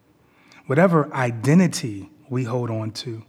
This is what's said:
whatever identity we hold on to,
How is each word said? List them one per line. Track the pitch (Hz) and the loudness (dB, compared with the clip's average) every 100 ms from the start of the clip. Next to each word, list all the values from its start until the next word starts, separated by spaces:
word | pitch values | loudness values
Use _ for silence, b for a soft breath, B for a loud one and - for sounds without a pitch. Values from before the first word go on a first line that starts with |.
| _ _ b b b b - | _ _ b b b b -2
whatever | 135 185 165 143 | 2 4 4 0
identity | 135 123 117 120 175 170 - 123 101 98 _ - | -2 -4 0 4 6 4 0 -8 -10 -14 _ -8
we | 127 | -6
hold | 120 127 117 | -4 -4 -4
on | 110 110 | -6 -6
to, | - 127 110 | -8 -10 -12